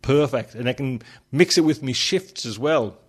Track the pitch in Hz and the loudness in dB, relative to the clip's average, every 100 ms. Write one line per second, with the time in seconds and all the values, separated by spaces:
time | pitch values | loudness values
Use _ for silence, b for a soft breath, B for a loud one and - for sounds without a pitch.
0 | - 143 147 123 107 107 120 127 135 123 | 4 2 2 -2 -6 -6 -4 -2 -4 -6
1 | B B B 135 180 - 160 151 131 120 | B B B 0 2 4 2 0 -2 -4
2 | - 190 - - 123 107 143 156 107 87 | -2 -2 -4 -12 -10 -4 0 2 0 -8